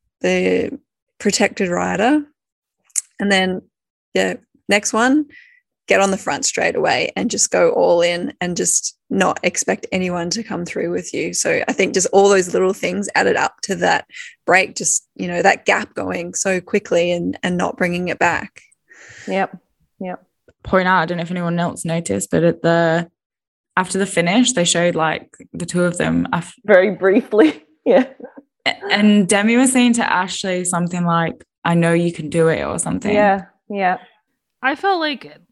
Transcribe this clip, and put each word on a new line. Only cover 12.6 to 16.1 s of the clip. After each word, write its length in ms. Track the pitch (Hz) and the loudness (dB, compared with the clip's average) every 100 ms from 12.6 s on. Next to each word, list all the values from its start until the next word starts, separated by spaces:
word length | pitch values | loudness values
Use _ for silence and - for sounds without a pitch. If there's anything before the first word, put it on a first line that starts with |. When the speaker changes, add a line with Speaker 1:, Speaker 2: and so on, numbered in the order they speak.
| 185 | 0
Speaker 1:
things 360 | 196 180 190 202 | 0 -4 -4 -2
added 220 | 170 190 180 | 0 0 0
up 240 | - - | -2 -4
to 140 | - 175 | -8 -2
that 300 | 175 165 - - - _ - | 0 0 -4 -16 -18 _ 2
break, 280 | 180 - - | 2 2 -4
just, 300 | 175 - _ | -2 -2 _
you 140 | - 180 | -10 -6
know, 140 | 175 | 2
that 240 | 185 - - | 2 2 0
gap 280 | 196 - | -2 -2
going 400 | - 185 | -8 -6